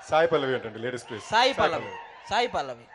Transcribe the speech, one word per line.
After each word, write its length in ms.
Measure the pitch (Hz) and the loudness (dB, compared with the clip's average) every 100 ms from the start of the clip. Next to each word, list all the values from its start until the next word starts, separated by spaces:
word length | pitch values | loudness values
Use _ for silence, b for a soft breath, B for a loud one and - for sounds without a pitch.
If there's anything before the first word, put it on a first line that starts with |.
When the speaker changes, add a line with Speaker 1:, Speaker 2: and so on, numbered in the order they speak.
| - | 2
Speaker 1:
సాయి 180 | 156 165 | 4 4
పల్లవి 260 | 160 135 | 4 2
ఏంటండి, 240 | 127 113 110 | -2 -4 -6
లేడీస్ 300 | 117 120 - | -6 -6 -8
ప్లీజ్. 140 | 110 | -12
Speaker 2:
సాయి 320 | - 214 262 | 0 4 4
Speaker 1:
సాయి 0 | |
Speaker 2:
పల్లవి. 280 | 269 202 156 | 4 0 0
Speaker 1:
పల్లవి. 480 | 131 - - - - | -6 -12 -16 -20 -4
Speaker 2:
సాయి 180 | 202 247 | -2 -2
పల్లవి. 360 | 185 139 120 120 | -4 -6 -10 -16